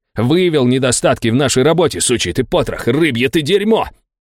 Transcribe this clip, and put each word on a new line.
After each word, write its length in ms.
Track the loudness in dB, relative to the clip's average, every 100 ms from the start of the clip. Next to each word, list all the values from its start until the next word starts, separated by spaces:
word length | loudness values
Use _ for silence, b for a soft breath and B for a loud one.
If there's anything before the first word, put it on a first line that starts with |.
| _ -4
Выявил 500 | 0 2 2 2 2
недостатки 640 | 2 0 0 0 0 0
в 60 |
нашей 280 | 0 0 2
работе, 380 | 2 2 0 -2
сучий 320 | -2 -2 -2
ты 120 | -4
потрох, 420 | -2 -2 -2 -4 -2
рыбье 420 | 0 0 0 0
ты 140 | -2
дерьмо! 460 | 0 0 2 0 -2 -10 _ _